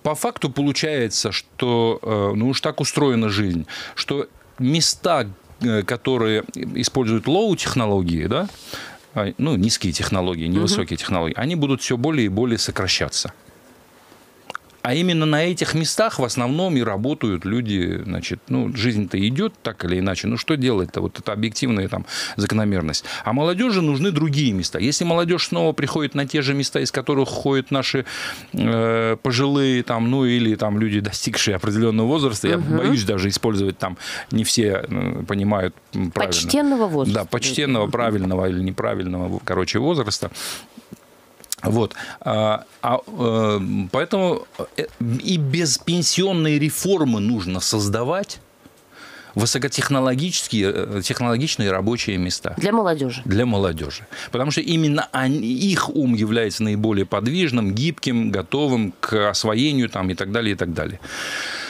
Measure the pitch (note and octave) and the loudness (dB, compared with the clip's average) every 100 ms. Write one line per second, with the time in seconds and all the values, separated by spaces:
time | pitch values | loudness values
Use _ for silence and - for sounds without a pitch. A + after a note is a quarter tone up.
0 | D3+ D3+ A#3 - D3+ B2+ C#3+ C#3 D#3 D3 | -2 -2 -2 -2 -2 0 0 0 0 0
1 | A#2 - A2+ G2 - - B2 A#2+ A2+ A2+ | 0 0 -2 -4 -8 -4 0 2 2 0
2 | - G#2+ G2+ G#2 A#2+ C3 D#3 - C#3+ - | -2 0 2 2 0 0 -2 -2 -2 2
3 | C#3+ A#2 A2 G2+ G2+ E2+ D#2 - - - | 4 4 2 2 0 0 -4 -10 -12 -8
4 | - C#3 - - - - B2+ E3 - - | -4 -4 -6 -10 -20 -2 0 2 2 0
5 | F#3 D#3 A2 F#2+ - - A#2+ A2 F#2+ B2 | 2 2 0 -6 -20 -4 0 2 0 -2
6 | - B2+ A2 G#2+ - - - B2+ A#2+ C3+ | 0 2 2 2 -2 -8 -6 -2 0 0
7 | A2+ A2+ A#2 F3 A3 E3+ - C3 A2 G2+ | 2 2 2 2 2 0 0 0 2 2
8 | F2 E2 D#2 C3 G3 - - - - - | 2 0 0 -2 -2 -8 -14 -14 -14 -18
9 | - - G2+ - C#3+ A2+ G#2+ - F#2+ D#2+ | -8 -4 -4 -2 0 2 2 0 -2 -2
10 | F2+ G2 F2+ F2 E2 F#2 F3 G3+ F#2 E2+ | -2 0 0 -2 0 0 2 0 -2 -4
11 | - F#2+ E2 - B2+ E3+ C#3+ C3 - B2 | -2 0 0 -2 -2 0 0 0 0 0
12 | C#3+ D#3 G#2+ F#2+ B2 A2+ - - F#2+ - | 0 2 2 2 2 0 -2 -2 0 0
13 | D#2 - - - - - - - - - | 0 -2 -6 -10 -20 -20 -20 -20 -20 -20
14 | - - - - - - - - B2 C#3+ | -20 -20 -20 -20 -16 -16 -16 -8 -2 2
15 | F3+ E3 D#3 D3+ E3+ F3+ D#3 D#3 D#3 - | 2 2 2 2 2 0 0 0 0 2
16 | A3 - B2 B2+ B2 D3+ F#3 C#3+ A2+ G2 | 0 2 0 0 0 2 2 2 2 0
17 | B2 D3+ A#2 F2+ F#2+ A2+ A2+ G2+ F2 F2+ | -2 0 0 0 0 -2 0 0 0 -2
18 | - F2 - - - C3 A2 B2 A2+ G#2+ | -4 -6 -6 -8 -2 -2 0 0 0 0
19 | G2 F#2+ G2+ C3+ G#3+ - - G2+ F2 F#2 | 0 0 0 0 -2 -4 -8 -6 -2 0
20 | F#2+ F#2 G#2+ A#2 - D#3 B2+ G#2+ F2 - | 0 -2 -2 -4 -2 0 2 2 0 -2
21 | F2+ - - G#2 A2 A2 C3+ G#2+ F#2+ F#2+ | -4 -4 -6 -2 -2 -2 0 0 0 -4
22 | F#2 - - - G2+ G#2+ G#2 F#2+ D#2+ D2 | -6 -8 -8 -2 0 2 2 2 0 -4
23 | - - - B2 D#3+ F#3 B3+ F#3+ D#3+ C3+ | -6 -6 -2 0 0 2 0 2 2 2
24 | F#3+ D3+ D#3+ C#3 C#3 G2 E2+ D#2 A2+ D3 | 0 0 0 2 2 0 -2 -2 0 0
25 | F3 E3+ E3+ F3 - E3+ E3 D3+ C#3+ D#3+ | 0 2 2 0 0 0 0 0 -2 0
26 | C#3+ C#3+ C#3 D#3 C3+ C#3 C3+ C#3+ C3 C#3+ | -2 -2 -2 0 0 0 0 0 -2 -2
27 | B2+ C#3 C3 - C#3+ C3+ B2+ C#3 B2+ C#3 | 0 2 2 0 2 2 2 0 0 -2
28 | B2 - - - - - A2+ A2+ A2+ A2+ | -4 -8 -10 -10 -8 -2 0 2 2 2
29 | A2+ A2+ C3+ B2 C#3 C#3+ C3+ B2+ A#2+ A#2 | 2 0 0 2 2 4 4 2 0 0
30 | A#2 C3+ B2+ A#2+ A2+ G#2+ G#2+ G#2 A2 G#2 | 2 2 2 4 2 2 0 0 2 0
31 | G2+ - - A2 - F#2+ G#2 G#2 A2+ A2 | -2 -4 -4 0 0 0 0 2 2 4
32 | A2+ D#3 C3+ G#2+ - E3+ D3 D#3 - C#3 | 2 2 0 0 0 0 2 2 2 2
33 | G2 G2+ G2 G2 A#2 G2+ G2 F#2 F#2+ F2 | 2 0 0 0 0 2 0 -2 -6 -6
34 | - - - A2 G#2+ - G#2+ F#2+ - G2 | -10 -12 -4 -2 0 2 2 0 -2 -2
35 | F#2+ - F2+ G2+ G2+ G#2 F#2 - - - | -2 -4 -4 0 0 0 -2 -4 -8 -4
36 | F#2 G2+ G#3 - - C#4 C#4+ C4+ G#3 D3+ | -2 -2 0 0 2 2 4 2 2 2
37 | C3 G#2+ F#2 - C3+ C3 C#3+ A#2+ G#2 A#2 | 2 0 0 -2 -2 0 2 2 2 2
38 | A#2 G#2 F#2 F#2 F#2 F2+ F#2+ F#2 A2 G2+ | 2 2 0 0 0 0 -2 -2 -2 -2
39 | F#2 F2+ F2+ F#2 - F#2 F2+ A2 C#3 E3 | -4 -4 -4 -4 -2 -2 0 0 0 0
40 | G#2 - - - - - - - - - | -2 -4 -6 -8 -10 -10 -14 -20 -20 -20
41 | - - - - - - - A2 G#2 - | -20 -20 -20 -20 -12 -6 0 2 0 -4
42 | - - - G#2+ G#2+ G#2+ - - A#2+ B2+ | -14 -10 -2 0 2 0 -4 -6 -2 -2
43 | - G#3 A#2+ A2+ A2 G#2 F#2+ G2+ F#2 B2+ | -4 -2 0 2 2 0 0 -2 -2 -2
44 | E3+ G3 F#3 D#3+ - - - - - - | 0 0 0 0 -6 -10 -8 -6 -8 -4
45 | A#2 B2 - F3+ C#3 E3 E3 - - F3 | -2 -2 0 0 0 0 0 -2 0 0
46 | D#3 - F#3+ F3+ D#3 D3 D3+ - F3+ G3 | 0 0 2 2 2 2 0 0 0 2
47 | C#3 A2 G2+ A#2+ F2+ F2+ - A2 G2+ A2 | 4 2 2 0 -2 -2 0 0 2 0
48 | B2+ F3 G#3 - - _ - - - - | 0 -2 -4 -10 -20 _ -20 -20 -20 -20
49 | - - - - A#2 C3+ C3 - - C#3 | -20 -20 -8 -2 0 0 -2 -2 0 2
50 | C3 B2+ F3+ - - A2+ G2 F#2 F#2+ G2+ | 2 0 0 -2 -2 2 2 0 -2 -4
51 | F#2 - A#2+ A#2 D#3 - G2+ F#2+ G2 A#2+ | -4 -2 0 0 0 0 0 2 0 0
52 | - F#2+ F2+ - - - F#3+ A3+ F#3+ D#3+ | -2 -2 -2 -2 -6 -2 0 2 2 2
53 | C3 A#2+ B2 G2 B2 G2+ F#2+ D#2+ D2 - | 0 -4 0 2 4 2 0 0 -6 -10
54 | - - - A#2 C#3+ D#3 - E3 D#3 D3 | -14 -14 -8 -2 -2 -2 0 2 2 2
55 | - C3 C3 D3+ A2+ B2+ G3 F3+ - - | 0 -2 0 0 0 0 0 0 0 0
56 | C3 A#2 G#2+ A#2 A2 - G#2+ G#2 G#2+ G2+ | 2 2 2 2 0 0 0 2 2 2
57 | G2 G#2 G#2+ F3 E3+ A#2+ G2+ G2+ D#3 - | 0 0 0 0 2 2 2 2 0 0
58 | - A#2+ A2 G2 F2 C#3 D3 B2 G#2 - | -2 0 0 -2 -2 0 2 2 0 -4
59 | - A2 G#2 F#2+ A2+ A2 D3 C#3 A#2 G2 | -2 2 2 2 0 2 2 2 0 0
60 | F#2 F2+ G2 A2+ A2 F#2+ F2+ E2 D#2+ G2+ | -2 -2 -2 0 0 0 -2 -2 -6 -8
61 | - - - - - - - | -12 -10 -8 -8 -8 -8 -10